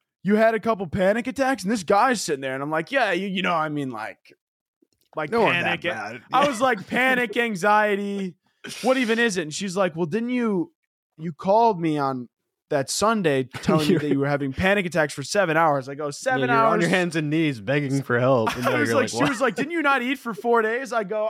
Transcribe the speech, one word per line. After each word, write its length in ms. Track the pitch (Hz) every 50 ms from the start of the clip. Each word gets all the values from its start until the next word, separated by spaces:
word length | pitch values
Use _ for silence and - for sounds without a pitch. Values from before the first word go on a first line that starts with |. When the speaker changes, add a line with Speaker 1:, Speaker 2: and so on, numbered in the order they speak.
| _ _ _ _ -
Speaker 1:
you 120 | 185 208
had 180 | 214 220 226 226
a 40 | 220
couple 280 | - 226 226 180 196
panic 400 | 147 - - 185 190 208 240 226
attacks?" 360 | 254 226 - 269 262 269 202 180
And 80 | 190
this 120 | 240 214 165
guy's 380 | - 202 202 233 269 247 190
sitting 200 | - - 151 135
there. 120 | 135 131 131
And 100 | 135 139
I'm 80 | 147
like, 200 | 156 160 160 -
"Yeah, 200 | 262 269 233 196
you, 160 | 180 180 196
you 140 | 208 185 196
know, 120 | 185 185 175
I 140 | 160 156 156
mean, 200 | 151 147 139 131
like, 420 | 120 107 110 104 92 _ _ - - _ _ _ _ _ _ _ _ _ _ _ _ _ _ _ -
like, 140 | 156 196 208
Speaker 2:
No 100 | 220 233
one 180 | 208 160 175 175
that 220 | 170 170 175 165
Speaker 1:
panic." 0 | 165
Speaker 2:
bad. 380 | 170 - - 202 214 233 240 - - 233
Speaker 1:
I 100 | 262 285
Speaker 2:
Yeah. 40 |
Speaker 1:
was 140 | 294 262 208
like, 260 | 262 262 240 190 -
"Panic, 480 | - - 240 254 262 262 247 240 226 -
Speaker 2:
<laughs> 120 | 240 233 233
Speaker 1:
anxiety. 840 | 208 170 175 208 208 214 214 208 202 196 202 202 202 196 196 185 - _ _ _ _ _ - - - -
What 160 | - 240 262
even 220 | 269 247 214 226 226
is 180 | 240 233 180
it?" 60 | 185 156
And 100 | 156 147
she's 220 | - 190 196 170
like, 200 | 202 190 180 147
"Well, 100 | 160 180
didn't 220 | 147 165 226 233 240
you, 420 | 247 247 240 220 202 175 160 - _ _ _ _ _ _ _ _ _
you 160 | - 160 175 -
called 480 | - - 190 202 220 233 226 214 165
me 160 | 170 160 151
on 320 | 147 139 135 131 127 120 - _ _ _ _ _ _ _ -
that 180 | 151 143 131 -
Sunday 540 | - - 202 214 226 214 185 156 139 131 131
Speaker 2:
<laughs> 180 | 117 - -
Speaker 1:
telling 260 | - - 160 156 151
me 60 | 151 185
Speaker 2:
You're 60 | 151
Speaker 1:
that 100 | 143 147
you 100 | 143 139
were 80 | 139
having 240 | 143 143 139 143 135 131
panic 320 | - 180 190 202 208 180
attacks 280 | 180 147 170 156 143 -
for 100 | - 135
seven 340 | - - 208 190 160 156
hours." 300 | 165 165 160 143 139 123 139
I 60 | 143
go, 100 | 139 151
Speaker 2:
Yeah, 60 | 143
Speaker 1:
"Seven 380 | 143 - - 262 262 269 262 254
Speaker 2:
you're 80 | 240
Speaker 1:
hours?" 160 | 226 226 220 220
Speaker 2:
on 80 | -
your 80 | 170 165
hands 260 | 190 185 175 175 151
and 140 | 160 151 147
knees 300 | 151 165 160 151 135 113
begging 400 | 98 107 139 147 147 131 135 139 131
for 160 | - 120 117
help. 360 | 127 131 135 120 110 - -
And 80 | 127 123
Speaker 1:
<laughs> 40 |
I 40 | -
Speaker 2:
now 80 | - -
Speaker 1:
was 100 | - -
Speaker 2:
you're 60 | -
Speaker 1:
like, 80 | - -
Speaker 2:
like, 60 | -
Speaker 1:
she 80 | -
Speaker 2:
"What?" 120 | 226 277 285
Speaker 1:
was 120 | 269 208
like, 140 | 269 - -
"Didn't 160 | - 277 294
you 100 | 339 330 294
not 180 | 285 277 254
eat 160 | 240 254 285 269
for 140 | - 233 202
four 280 | 202 214 233 233 233
days?" 300 | 214 220 226 247 269 202 240
I 100 | 233 214
go, 260 | 180 214 214 214